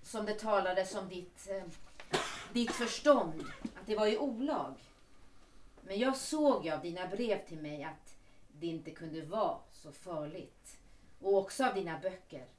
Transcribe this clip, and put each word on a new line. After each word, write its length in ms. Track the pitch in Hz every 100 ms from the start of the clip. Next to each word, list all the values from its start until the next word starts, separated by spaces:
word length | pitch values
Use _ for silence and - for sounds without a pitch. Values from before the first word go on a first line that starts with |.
som 240 | - 220
det 80 | 208
talades 600 | 208 220 202 185 185 185
om 140 | 208 185
ditt, 380 | 180 175 - 196
eh, 140 | 196 175 - - - - - - - -
ditt 180 | 240 233
förstånd, 720 | 226 233 - 294 262 165 156 - -
att 220 | - -
det 100 | -
var 120 | 214 214
i 100 | 226
olag. 560 | 277 226 285 285 139 - - - - - - - - - - -
Men 180 | 185 196
jag 180 | 262 269
såg 480 | - 302 294 -
ju 60 | 160
av 100 | 151
dina 260 | 170 175 180
brev 380 | 202 233 190
till 160 | - 160
mig 220 | 151 147
att 320 | 156 151 - - - - - 151
det 80 | 165
inte 240 | 165 160
kunde 300 | - 160 156
vara 360 | 151 214 - - -
så 200 | - 151
farligt. 840 | - 180 160 147 165 - - - - - - - -
Och 180 | 190 196
också 280 | 190 -
av 100 | 254
dina 240 | 196 170 160
böcker. 460 | 185 185 - 156 -